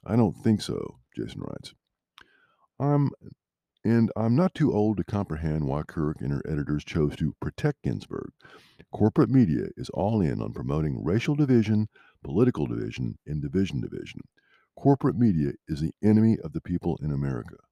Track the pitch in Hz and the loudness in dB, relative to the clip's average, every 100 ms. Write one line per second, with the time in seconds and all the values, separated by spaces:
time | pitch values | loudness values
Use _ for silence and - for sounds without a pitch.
0 | - 117 107 - 113 104 - 50 - - | 0 2 2 2 0 0 0 -6 -8 -14
1 | _ 62 57 - - - - _ _ _ | _ -10 -8 -8 -12 -12 -16 _ _ _
2 | _ - _ _ _ _ _ _ 139 147 | _ -20 _ _ _ _ _ _ 2 4
3 | 143 - - - _ _ _ _ 104 117 | 2 -2 -20 -20 _ _ _ _ 2 4
4 | 110 - 113 123 185 - 139 98 107 98 | 4 2 0 2 2 2 2 4 2 0
5 | - 101 98 78 78 78 71 71 76 82 | -2 -4 -4 -4 -2 0 -2 -2 -4 -4
6 | 76 78 64 69 - 78 69 76 - 85 | -2 -2 -4 -4 -4 -4 -2 -4 -2 0
7 | 76 - 76 - 76 - 147 - - 101 | 0 0 -4 -4 -10 -4 -4 -2 -6 -6
8 | - - - _ - - _ _ - - | -8 -10 -12 _ -20 -20 _ _ -16 0
9 | 104 - 113 131 101 65 50 - 123 - | 2 4 4 6 4 2 -4 -10 -8 -2
10 | 98 113 80 55 53 58 60 73 78 62 | 0 2 0 0 -6 -6 -4 -2 -2 -2
11 | 62 104 139 147 143 120 104 107 107 _ | -2 0 0 0 4 4 4 0 0 _
12 | _ _ - 110 123 101 67 57 55 - | _ _ -4 2 2 2 -4 -4 -8 -6
13 | 60 - - 76 69 90 95 64 50 - | -8 -8 -8 -6 -2 -2 -2 -4 -6 -10
14 | - 50 - _ _ _ _ - 135 139 | -14 -16 -20 _ _ _ _ 0 2 2
15 | 143 92 117 82 69 - - 73 78 - | 0 2 2 4 0 -4 -8 -4 -4 0
16 | 104 107 110 110 80 80 - 87 87 - | 2 4 4 2 -4 -8 -4 -4 -2 -4
17 | 76 69 69 62 50 50 _ | -4 -4 -4 -6 -10 -18 _